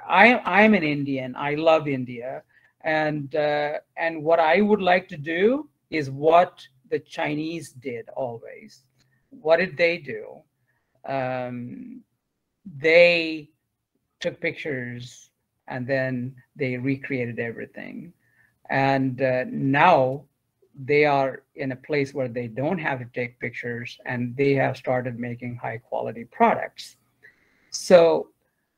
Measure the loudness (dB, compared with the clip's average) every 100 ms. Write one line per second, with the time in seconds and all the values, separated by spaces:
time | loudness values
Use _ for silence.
0 | 0 6 6 6 2 4 6 6 2 -2
1 | -2 -4 -6 -6 -4 2 4 4 2 -4
2 | -6 -8 -10 -12 _ _ _ _ -2 0
3 | 0 -2 -4 -2 0 0 -2 -6 _ -6
4 | -6 -4 2 4 4 4 4 2 4 2
5 | 0 -12 -6 2 2 2 -4 _ _ -6
6 | -6 0 4 6 4 -2 -20 _ _ -8
7 | -6 -6 -4 -4 -6 -8 -12 -14 -12 -12
8 | -12 -8 -8 -8 -16 -20 -20 -20 _ _
9 | _ _ _ -8 2 2 2 2 0 0
10 | -8 -12 -12 -18 _ _ _ _ _ _
11 | -8 -6 -4 -6 -8 -10 -12 -14 -16 -18
12 | _ _ _ _ _ _ -18 -4 4 8
13 | 8 6 -2 -8 -12 _ _ _ _ _
14 | _ _ -8 -6 -8 -8 -8 -8 -8 -12
15 | -14 -20 _ _ _ _ -12 -10 -2 -2
16 | 0 -4 -6 -12 _ -6 -4 -2 -2 -4
17 | -4 -4 -4 -6 -8 -8 -14 -14 -14 -14
18 | -16 _ _ _ _ _ -4 0 2 2
19 | 0 0 0 0 -2 -2 0 4 6 6
20 | 2 -2 -12 _ _ _ _ -16 0 4
21 | 4 2 0 -4 _ -8 -8 -8 -4 -2
22 | -2 -4 -6 -6 -8 -4 -2 -2 -4 -6
23 | -8 -8 -8 _ -10 -8 -10 -10 -12 -14
24 | -8 -4 -4 0 2 2 0 -2 -2 -2
25 | -2 -8 -10 -8 -10 -8 -10 -10 _ -8
26 | -6 -10 -16 0 2 2 -6 -12 -20 _
27 | _ _ -20 _ _ _ _ -12 6 8
28 | 8 2 -4 _ _ _ _